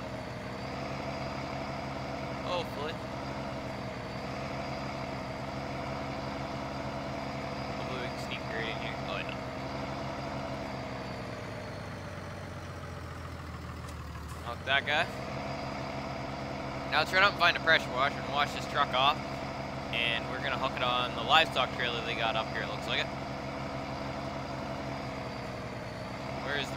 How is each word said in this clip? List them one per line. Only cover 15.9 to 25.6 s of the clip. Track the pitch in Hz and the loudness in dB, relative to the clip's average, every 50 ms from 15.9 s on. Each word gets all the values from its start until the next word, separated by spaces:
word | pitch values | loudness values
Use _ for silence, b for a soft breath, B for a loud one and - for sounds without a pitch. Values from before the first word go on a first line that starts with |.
| - - - - - - - - - - - - - - - - - - - - | -4 -4 -4 -4 -4 -4 -4 -4 -4 -4 -4 -4 -4 -4 -4 -4 -4 -4 -2 2
Now | 135 151 | 4 4
let's | 156 - | 4 6
run | 180 190 196 | 8 10 10
up | 202 | 10
and | 190 - | 10 8
find | 170 170 160 | 8 8 8
a | - | 8
pressure | - 160 160 147 - - | 8 8 8 8 6 4
washer | - 123 135 139 139 135 | 2 4 4 4 2 0
and | 131 127 | 0 2
wash | 135 143 147 139 | 4 4 4 4
this | - 131 123 - | 2 0 -2 2
truck | - 151 143 135 123 | 4 4 4 6 6
off. | 127 135 143 151 - - - - - - - - - - - - - - - | 6 6 6 6 4 0 -4 -4 -4 -4 -4 -4 -4 -4 -4 -4 -4 -2 0
And | 117 117 117 117 117 113 113 127 | 2 2 4 4 4 2 2 0
we're | 127 127 | -2 0
gonna | 131 139 131 131 | 0 0 2 2
hook | 131 131 131 | 2 0 2
it | 135 | 2
on | 127 123 123 123 123 123 - | 4 4 4 4 2 2 0
the | 120 | 0
livestock | 117 120 147 160 160 - - 139 127 127 - | 4 8 10 10 8 8 6 4 2 2 2
trailer | - 127 120 120 117 113 | 2 2 2 2 2 0
they | 117 113 | 0 2
got | 110 113 110 110 | 2 2 4 4
up | 113 110 - | 2 2 0
here, | - 113 | 0 -2
it | 98 85 | -2 -2
looks | - - - | -2 -2 0
like | 113 123 147 | 0 2 2
it. | 151 - - - - - - - - 135 135 - - - - - - - - - - - - - - - 67 - - - - - - - - 67 135 135 139 135 135 131 - - - - - - 127 - - - | 0 0 -2 -4 -4 -4 -4 -4 -4 -4 -4 -4 -4 -4 -4 -4 -4 -4 -4 -4 -4 -4 -4 -4 -4 -4 -4 -4 -4 -4 -4 -4 -4 -4 -4 -4 -4 -4 -4 -4 -4 -4 -4 -4 -4 -4 -4 -4 -4 -4 -4 -6